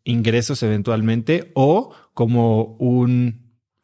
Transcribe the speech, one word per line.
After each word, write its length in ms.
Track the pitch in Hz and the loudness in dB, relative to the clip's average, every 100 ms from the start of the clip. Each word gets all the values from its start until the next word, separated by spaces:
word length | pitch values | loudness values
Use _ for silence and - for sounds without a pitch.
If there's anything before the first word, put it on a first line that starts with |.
ingresos 600 | - 117 113 117 113 135 | -4 -2 0 0 0 -2
eventualmente 880 | 113 107 101 110 110 113 113 170 - | -2 -2 -2 -2 0 -2 0 -2 -2
o 400 | - 135 180 - - _ | 0 2 2 -2 -10 _
como 640 | - 117 120 117 110 113 110 | -4 0 2 2 0 -2 -4
un 760 | 127 123 123 123 123 117 - _ _ _ | 0 2 2 2 0 -4 -16 _ _ _